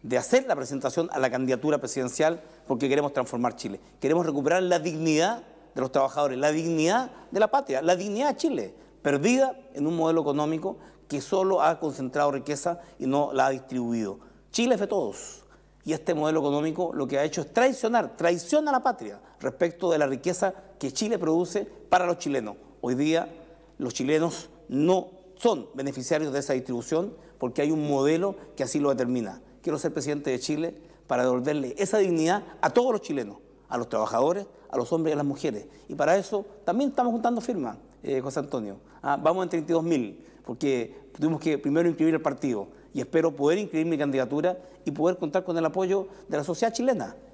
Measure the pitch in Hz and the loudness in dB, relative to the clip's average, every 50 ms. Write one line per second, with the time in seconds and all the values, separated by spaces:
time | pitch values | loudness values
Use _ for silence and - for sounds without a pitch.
0 | - 113 123 131 - - 240 262 269 254 175 143 127 120 143 135 135 131 - 170 | -4 0 0 0 2 4 4 4 4 2 -2 -2 -2 -6 -6 -2 -2 -2 0 0
1 | 165 170 - 147 131 127 117 127 131 127 127 117 - 151 151 143 - 120 - 147 | -2 0 0 0 0 0 0 0 0 0 0 0 2 0 0 0 0 -4 -4 -2
2 | 127 123 120 - 156 156 170 165 - - - - - - 135 117 139 135 139 143 | -4 -4 0 2 2 2 2 0 -10 -20 -20 -20 -4 -4 -2 0 2 2 2 2
3 | 147 143 143 135 123 - - 120 123 120 107 - - 101 101 - - - - _ | 2 0 -2 -2 -4 -2 -2 -2 -2 -2 -2 -4 -8 -10 -10 -10 -14 -20 -12 _
4 | - 139 156 170 170 160 143 143 139 147 170 185 185 180 180 170 151 175 156 156 | 0 2 2 2 2 0 -2 0 2 2 2 2 4 2 2 2 2 -2 -4 0
5 | 160 160 156 151 165 196 233 233 - - - - - - - - 127 131 - 143 | 0 2 4 4 2 2 0 -4 -8 -18 -20 -20 -20 -12 -4 -4 -4 0 2 2
6 | 135 131 - 151 147 139 127 127 139 151 151 156 160 170 165 160 156 170 202 247 | 2 2 2 0 0 0 0 2 2 2 2 2 0 0 0 2 2 4 2 2
7 | 262 247 - - - - - 196 214 214 - 285 277 - 135 131 156 165 180 175 | 0 -2 -10 -18 -16 -6 2 2 2 4 4 0 0 0 -2 0 2 2 2 2
8 | 196 208 202 220 277 294 240 - - 320 254 143 104 90 - - - - - - | 0 -4 -2 0 0 0 0 0 -2 -2 0 -2 -4 -6 -12 -18 -20 -20 -20 -4
9 | - 147 143 139 147 220 247 262 269 262 254 - - - - 143 143 156 170 165 | -2 0 0 2 4 4 4 4 4 2 0 -6 -16 -14 -6 -2 -2 0 0 2
10 | 160 160 165 165 147 143 139 147 151 151 160 156 165 190 - - - - - - | 2 2 2 2 2 0 0 0 0 0 -2 -2 -4 -6 -8 -8 -16 -20 -20 -20
11 | - _ 147 143 127 - - 190 190 190 190 175 156 160 165 160 - 151 143 139 | -10 _ -6 -6 -2 0 0 2 2 4 4 4 4 4 4 2 -2 -6 -4 -4
12 | 135 127 131 147 147 143 139 135 139 143 147 143 - 175 170 170 - - - - | -8 -4 0 2 2 2 2 -2 -4 -4 -6 -2 -2 -4 -4 -4 -10 -20 -12 -6
13 | - 131 135 143 147 - 139 131 131 135 135 127 131 - 127 127 120 117 117 117 | -2 0 2 2 0 0 2 2 2 2 2 -2 -6 -6 -4 -4 -2 -2 -2 -2
14 | 110 98 98 - - - - - _ _ - - 233 254 247 190 202 196 214 196 | -2 -4 -6 -10 -16 -20 -20 -20 _ _ 0 0 2 4 2 2 0 0 0 0
15 | - - - - - - - - - - - - _ _ _ _ _ - 156 151 | 0 -2 -6 -8 -14 -14 -16 -18 -20 -20 -20 -20 _ _ _ _ _ -4 -4 -2
16 | 151 - 175 151 151 156 160 160 143 143 143 147 151 160 151 156 180 165 - 147 | -2 -2 0 0 0 2 2 2 2 2 0 0 0 -2 -2 -2 -4 -4 -2 -4
17 | 139 123 139 135 147 156 - 175 156 - - 233 247 269 262 - - 220 240 233 | -4 -2 0 0 0 0 -2 -6 -8 -2 2 4 4 4 2 0 -2 0 2 2
18 | 196 233 - - 170 170 180 175 175 - - - - 294 277 254 - 254 240 - | 0 0 -4 0 2 2 2 2 0 2 2 2 4 2 0 2 2 0 -2 -2
19 | 117 104 101 101 - - - _ - 131 - - 180 170 165 - 185 175 165 151 | -8 -12 -12 -14 -18 -20 -18 _ -6 -6 0 0 0 0 0 -2 0 2 4 4
20 | 147 135 135 123 - 175 175 - 202 190 185 - - - - - - 135 - - | 4 2 0 -2 -2 -4 0 0 0 -2 -2 -6 -18 -20 -12 -6 -6 -6 -2 -2
21 | 214 208 233 185 175 156 160 170 180 175 - 208 208 - - - - - - 180 | -2 -2 0 0 2 2 2 2 0 0 -2 -4 -6 -6 -12 -20 0 2 4 4
22 | 180 175 170 175 - 143 139 131 107 107 101 - - - - - - 123 127 127 | 4 2 -2 -2 -2 -2 -2 -2 -2 -4 -12 -14 -20 -20 -14 -8 -4 -2 -2 0
23 | 147 156 160 165 - - - - - - - - - - - - 139 123 120 - | 2 2 2 0 0 -4 -12 -18 -20 -20 -20 -20 -20 -20 -10 -8 -8 -6 -4 -4
24 | 123 135 156 156 160 165 151 - - - - - - - 120 139 151 170 185 185 | 0 0 2 2 2 0 -4 -6 -12 -14 -20 -20 -14 -6 -2 2 4 4 4 2
25 | 175 - - - - - - - - 240 208 139 107 - - 131 139 143 127 135 | 0 -6 -18 -20 -20 -20 -14 0 2 2 2 2 -4 -10 -10 -6 -6 -6 -6 -6
26 | 123 - 165 151 156 147 131 143 135 - 135 131 127 - 123 120 117 - 156 160 | -2 -2 0 0 0 0 -2 -4 -2 0 -2 -2 -2 -4 -6 -6 -4 -2 -2 -2
27 | 185 214 - - - - - - - 123 123 - 143 147 160 156 147 147 143 135 | -2 -4 -8 -14 -20 -20 -10 -6 -6 -4 -2 0 0 0 0 0 0 0 2 2
28 | 135 147 160 170 185 196 190 - - - - - 135 127 - 151 143 143 139 123 | 4 4 4 2 0 -2 -4 -6 -14 -18 -8 -6 -6 -2 0 0 2 2 2 2
29 | 127 120 127 123 113 95 92 - - - - - - 175 151 151 - 165 - 160 | 0 0 0 -2 -2 -4 -8 -14 -20 -20 -20 -8 -6 -4 -4 -2 -2 -4 -4 -2
30 | 131 147 143 147 143 147 127 123 - - 151 147 165 170 - - - - - - | -4 -4 -4 -4 -2 -4 -4 -2 -2 -4 -2 -2 -4 -6 -8 -12 -20 -20 -20 -20
31 | _ - 127 123 127 127 127 127 123 147 151 151 135 123 - - 202 190 - 214 | _ -2 0 2 2 2 2 2 0 0 -2 -2 -4 -6 -4 -4 -2 0 2 2
32 | 190 190 170 160 160 165 185 208 - - - - - 156 - 240 240 262 233 202 | 2 4 2 2 2 2 2 0 -2 -8 -6 -2 -2 4 4 4 4 4 0 0
33 | - - 151 135 117 101 98 - - - - - _ _ - 120 117 - - 110 | -2 -4 -4 -4 -4 -6 -12 -18 -20 -20 -20 -20 _ _ -4 -4 -4 -2 0 0
34 | 110 110 113 117 131 151 180 202 196 - - - - - - 123 120 - 170 165 | 0 2 2 2 2 2 2 -2 -4 -10 -18 -20 -14 -4 -2 -2 0 0 0 0
35 | 160 160 151 143 147 143 135 - - 151 110 104 - - - - - - 127 - | 2 0 0 0 0 -2 -2 -2 -4 -4 -4 -4 -10 -12 -20 -20 -14 -12 -4 0
36 | 143 147 175 202 185 - 220 202 202 - - - - - 180 233 285 269 - - | 2 4 4 2 2 0 -4 -6 -6 -6 -18 -6 -4 -2 0 0 0 0 0 0
37 | 247 247 226 233 220 233 240 226 - - 240 185 131 113 104 - - - - - | 0 0 0 0 0 0 -2 -2 -2 -4 -4 -4 -4 -6 -8 -12 -18 -20 -20 -12
38 | - 143 139 131 127 139 131 151 143 143 - 127 107 101 98 - - - - - | -6 -2 -2 -2 -2 -4 -6 -6 -6 -4 -6 -6 -6 -6 -10 -14 -18 -20 -20 -8
39 | - 139 143 135 147 156 175 185 185 165 180 170 151 143 165 165 160 170 165 139 | -2 -2 -2 2 2 0 2 2 -2 -2 -2 -4 -2 0 0 0 2 2 0 0
40 | 117 101 90 - - - - - - - 113 - 147 139 135 123 117 - - - | 0 -4 -8 -16 -20 -20 -20 -18 -12 -12 -6 -2 0 0 0 0 -2 -6 -10 -20
41 | - - - - 147 160 160 147 - 160 151 139 - 143 143 165 170 170 160 - | -20 -20 -6 -2 0 0 0 0 0 -2 -2 0 0 0 2 2 2 2 2 2
42 | 156 160 160 156 160 151 139 - - 135 120 101 98 - - - - - - 135 | 2 2 2 2 0 -2 -4 -2 -2 -2 -2 -2 -4 -8 -12 -20 -20 -10 -8 -8
43 | 120 - - 160 160 165 143 143 143 147 170 208 214 170 - 156 160 170 165 139 | -6 0 2 2 2 2 0 2 2 2 2 2 -2 -2 -2 -2 0 0 0 0
44 | 147 143 135 135 127 117 139 151 156 180 180 180 - - - - - 165 143 147 | 0 0 0 0 0 0 0 0 0 0 -2 -2 -10 -20 -20 -8 -8 -6 -2 2
45 | 156 175 180 185 175 151 156 185 185 185 165 170 165 156 - 185 190 180 196 196 | 2 2 2 0 -4 -2 -2 -2 -2 0 -2 0 0 0 0 0 0 0 0 -2
46 | - - - - - - 151 147 143 160 170 - 226 226 220 - 240 262 254 175 | -2 -6 -14 -20 -10 -4 -4 -4 -2 -4 -2 0 -2 -2 0 0 0 2 0 0
47 | 113 95 - - - - | -2 -8 -10 -16 -20 -20